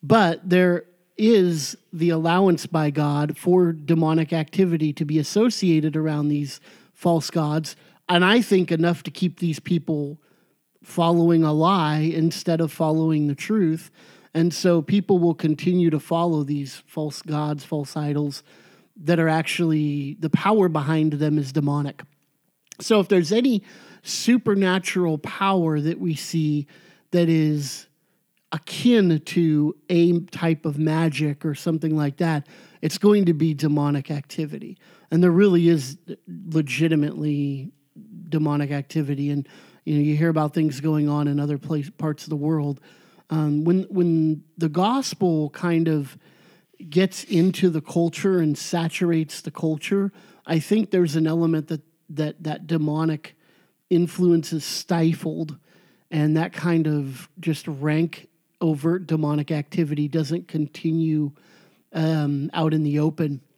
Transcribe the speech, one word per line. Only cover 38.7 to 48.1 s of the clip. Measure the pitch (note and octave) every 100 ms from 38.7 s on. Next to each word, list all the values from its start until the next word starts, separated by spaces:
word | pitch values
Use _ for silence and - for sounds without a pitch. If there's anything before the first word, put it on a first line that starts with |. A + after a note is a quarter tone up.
activity. | C#3+ C3+ D#3+ C#3+ C#3+ C#3+
And, | C#3+ C#3 - - _
you | - D3
know, |
you | D3 D3+
hear | E3
about | D#3+ D3+
things | D#3 D#3 C3
going | D3+ D#3 D3
on | D3 C#3+
in | C#3+
other | D3 D3
place, | - D#3 C#3+
parts | - D#3+ D3+
of | -
the | D#3
world. | D3 D#3+ D3 C#3 - _ _ _ _
Um, | D#3 D3+ D3 D#3+
when, | F#3
when | F#3+ F#3+ F3 E3 D#3 D3+ - -
the | E3
gospel | D3+ G3 C4 C4 - F#3 D#3+ D3+
kind | - F3 E3 E3
of | D#3 C3+ - _ _ _ _ _ _ E3+
gets | D3+ F#3+ - -
into | F#3+ F#3 - F#3
the | D#3+
culture | C#3+ E3+ E3+